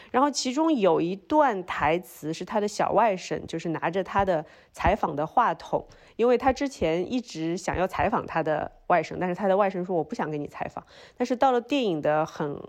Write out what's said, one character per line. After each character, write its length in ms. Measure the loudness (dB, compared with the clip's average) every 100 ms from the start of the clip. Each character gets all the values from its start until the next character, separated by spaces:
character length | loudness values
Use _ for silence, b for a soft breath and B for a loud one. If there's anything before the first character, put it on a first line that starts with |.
| B
然 100 | 0
后 80 | 2
其 220 | 0 -2
中 200 | 0 2
有 280 | 4 4 4
一 160 | 2 -4
段 500 | 0 4 4 2 -4
台 320 | -2 2 0
词 340 | -2 -10 -8
是 120 | -8 -4
他 160 | -2
的 80 | -2
小 240 | 0 0
外 220 | 4 2 2
甥， 280 | -4 -8 -6
就 140 | -6
是 120 | -4
拿 200 | -4 -2
着 140 | -2 -2
他 200 | 0 2
的 220 | 0 -4 B B
采 220 | -2 0 2
访 200 | 0 -2
的 120 | 0
话 260 | 2 2
筒， 320 | 0 -2 -4 -4 B B 0
因 140 | 2
为 100 | 4
他 140 | 2
之 160 | 0 -2
前 440 | -2 -2 0 -2
一 80 | -4
直 360 | -6 -6 -4 -4
想 200 | -4 -2
要 80 | -2
采 240 | 0 0
访 160 | 0 -2
他 160 | -2
的 300 | -2 -2 -4 -8 0
外 160 | 0
甥， 140 | 0 -4
但 80 | -4
是 60 | -2
他 140 | 2
的 80 | 2
外 120 | 2
甥 160 | 0 -2
说 120 | -2
：“我 60 | -2
不 100 | -4
想 160 | -4
给 80 | -4
你 80 | -8
采 220 | -8 -10
访。” 180 | -10 -16 B B -6
但 80 | -2
是 80 | 2
到 160 | 4
了 100 | 2
电 240 | 0 0 0
影 160 | 0
的 240 | 0 0 0
很， 320 | -4 -6 -8